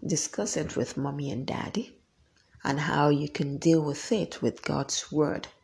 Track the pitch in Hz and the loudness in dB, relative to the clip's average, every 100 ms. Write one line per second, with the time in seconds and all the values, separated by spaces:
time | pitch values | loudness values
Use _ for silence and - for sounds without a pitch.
0 | - 147 - - - 156 156 - 123 - | -2 0 0 -4 -2 -2 -2 -2 -2 -2
1 | 139 143 139 117 135 123 - - 247 - | -4 -2 -4 -4 -4 -4 -4 -4 -6 -12
2 | _ _ _ _ _ _ - 143 151 147 | _ _ _ _ _ _ -2 0 2 4
3 | 147 143 147 - 143 139 165 165 147 139 | 6 4 0 -2 -2 2 6 6 4 -4
4 | - 170 - - 117 - - 143 139 - | 0 0 0 0 -2 -2 -2 -2 0 -4
5 | - 147 147 - - - | -2 0 0 0 -8 -18